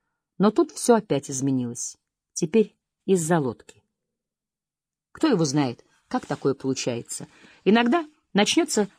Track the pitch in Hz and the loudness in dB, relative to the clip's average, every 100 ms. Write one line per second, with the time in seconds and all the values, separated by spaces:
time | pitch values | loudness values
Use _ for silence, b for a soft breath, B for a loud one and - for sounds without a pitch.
0 | _ _ _ - 196 214 349 - - 226 | _ _ _ -2 0 2 0 0 2 2
1 | - 139 - 135 139 131 120 120 - - | 2 -4 -4 -4 -2 -2 -4 -8 -12 -14
2 | _ _ _ - 165 226 208 _ _ _ | _ _ _ -8 0 2 2 _ _ _
3 | - 190 156 175 131 107 - - _ _ | -2 0 2 0 0 -6 -14 -20 _ _
4 | _ _ _ _ _ _ _ _ _ _ | _ _ _ _ _ _ _ _ _ _
5 | _ - 320 208 160 147 135 117 _ _ | _ -4 0 2 2 0 -2 -4 _ _
6 | _ - - 139 143 131 135 131 - 117 | _ -8 -6 -4 -2 -2 -4 -4 -4 -6
7 | - - 143 b b b - 226 240 339 | -8 -14 -14 b b b 2 4 4 0
8 | 311 _ _ 190 208 - 349 - 202 | -2 _ _ 0 2 2 0 0 -2